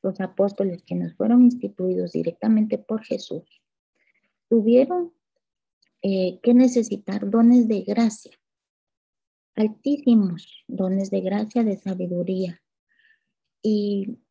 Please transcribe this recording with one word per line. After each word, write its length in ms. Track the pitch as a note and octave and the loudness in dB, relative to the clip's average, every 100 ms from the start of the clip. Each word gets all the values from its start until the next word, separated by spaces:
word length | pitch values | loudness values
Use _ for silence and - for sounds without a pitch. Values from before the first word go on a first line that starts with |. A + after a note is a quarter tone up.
Los 160 | F#3+ F#3+ | -6 -6
apóstoles, 640 | F#3 - G3 G3+ G3 F3 | -8 -2 -2 -2 -6 -6
que 100 | _ | _
nos 220 | F3 E3+ - | -8 -8 -4
fueron 260 | A3 B3 | 2 6
instituidos 720 | B3 A#3+ G3+ - F#3 F3+ F3 | 6 4 -10 -6 -4 -4 -4
directamente 640 | E3 E3+ E3 A3+ G#3+ G#3+ G#3 | -4 -6 -4 0 0 0 -4
por 260 | - A3 | -6 -8
Jesús, 400 | - - - - _ _ _ _ _ _ _ _ _ _ _ | -6 -10 -8 -14 _ _ _ _ _ _ _ _ _ _ _
tuvieron, 640 | A3+ G#3+ A#3+ C4+ F4+ E4+ _ _ _ _ _ _ _ _ _ | 2 4 4 4 -2 -6 _ _ _ _ _ _ _ _ _
eh, 360 | G3 F#3+ F#3 F#3 | -4 -2 -2 -2
que 100 | A#3+ | 4
necesitar 760 | B3 B3+ B3 A3 G3+ - G3+ G3+ | 6 6 2 -2 -8 -8 -6 0
dones 400 | A3+ A#3 B3 A3 | 4 6 6 4
de 140 | G#3 | -2
gracia, 500 | F#3+ G#3 A3+ - - _ _ _ _ _ _ _ _ _ _ _ _ - | -2 0 0 -2 -18 _ _ _ _ _ _ _ _ _ _ _ _ -4
altísimos 1080 | G#3+ G#3+ C#4 C#4+ B3+ A3+ F#3+ E3+ - - - | -4 -2 -4 -2 2 2 2 -4 -14 -20 -14
dones 420 | F#3+ F#3 F#3+ G3 | -6 -4 -4 -4
de 120 | G3 | -4
gracia, 420 | F#3 G3+ G#3+ A#3+ | -4 -4 -4 -2
de 140 | A3 G3 | -2 -2
sabiduría 840 | F#3+ F#3 F3+ F3 F3 F#3 F#3 E3+ _ _ _ _ _ _ _ _ _ _ | -8 -8 -6 -4 -4 -4 -6 -10 _ _ _ _ _ _ _ _ _ _
y 560 | A3 G#3 G3+ G3+ G3 A#3+ _ | -2 -2 0 -4 -6 -12 _